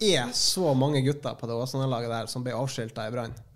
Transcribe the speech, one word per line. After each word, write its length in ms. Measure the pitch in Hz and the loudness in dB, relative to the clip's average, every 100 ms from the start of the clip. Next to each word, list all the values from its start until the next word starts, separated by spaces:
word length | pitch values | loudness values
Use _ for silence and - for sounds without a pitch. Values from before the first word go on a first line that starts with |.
er 300 | 214 165 120 | 2 4 2
så 380 | 120 - - 175 | 0 2 2 4
mange 300 | 131 139 147 | 4 4 4
gutter 300 | 131 147 127 117 | 2 0 -4 -6
på 80 | 117 | -4
det 60 | |
Åsane-laget 560 | 117 127 135 135 120 117 | -4 -2 -2 -2 -2 -2
der 180 | 113 110 | -4 -4
som 140 | 127 | -6
ble 120 | 123 113 | -4 -4
avskiltet 460 | 135 131 113 113 | -4 -4 -6 -6
i 60 | 110 | -6
Brann. 220 | 120 113 113 - | -4 -6 -10 -16